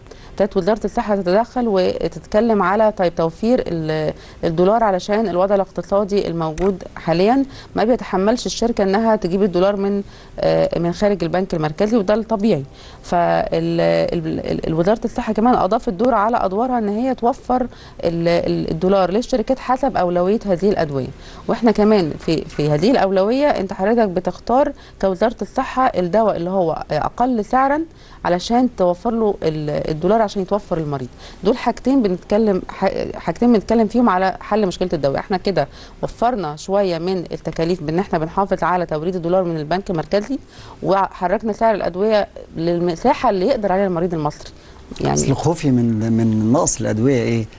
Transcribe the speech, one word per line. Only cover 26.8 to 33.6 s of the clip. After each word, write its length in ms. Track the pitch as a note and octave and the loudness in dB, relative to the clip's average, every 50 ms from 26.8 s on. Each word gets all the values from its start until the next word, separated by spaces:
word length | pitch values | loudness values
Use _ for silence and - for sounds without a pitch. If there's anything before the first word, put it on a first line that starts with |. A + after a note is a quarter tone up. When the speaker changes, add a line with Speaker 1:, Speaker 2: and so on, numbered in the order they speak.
| - - | -4 -4
Speaker 1:
أقل 540 | - D3+ - - - - A#3+ C4 B3+ A3+ G#3 | -4 -2 -2 -2 -2 0 0 0 0 -2 -2
سعرًا 360 | - - B3+ C4 C#4 C#4+ D4+ D#4+ D#4+ - - - - - - - | 0 0 2 2 2 2 0 -2 -6 -10 -20 -20 -20 -14 -6 -2
علشان 440 | E3+ F3 F3+ F3+ - A3+ A#3+ C4 B3 - | -2 0 0 0 0 2 2 2 2 2
توفر 340 | - F#3+ F3 F3 F3 - A#3+ | 2 2 2 0 0 -2 -4
له 240 | A3+ A3+ A3+ G#3 G3 - - | -2 0 0 0 0 0 -2
ال-، 480 | E3 D#3 D#3 D3+ D3 D3 D#3 - - | -2 -2 -2 -4 -4 -4 -4 -2 -4
الدولار 340 | D#3 D3+ D#3 F3+ G#3+ A#3 A3+ | -4 -2 0 2 2 4 2
عشان 180 | G3+ - G#3 F#3+ | 0 -2 -4 -4
يتوفر 360 | F3 G3+ G#3 G3+ - F#3 E3 | -2 -2 -4 -2 -2 -4 -4
المريض. 300 | D#3+ D3 C#3+ C3+ C3 B2 - - - - - - - | -4 -4 -4 -6 -6 -8 -14 -16 -20 -20 -12 -4 0
دول 120 | F#3 C4 | 0 0
حاجتين 460 | A#3+ - A#3+ A#3 - - B3 C4+ C#4 A#3 | 0 0 -4 -4 -2 0 2 2 2 2
بنتكلم، 600 | G3+ F3+ F3 - - G3+ G#3 A3+ G#3+ G3 F#3 - - | 2 0 -2 -4 0 0 2 2 2 2 0 -2 -6
ح-، 480 | - - - G3 - - - - - | -6 -2 -2 -2 0 -2 -6 -6 -8
حاجتين 360 | - - - E3+ - A#3 A#3+ A#3+ | -8 -6 -6 -2 0 4 4 4
بنتكلم 340 | G#3 | 4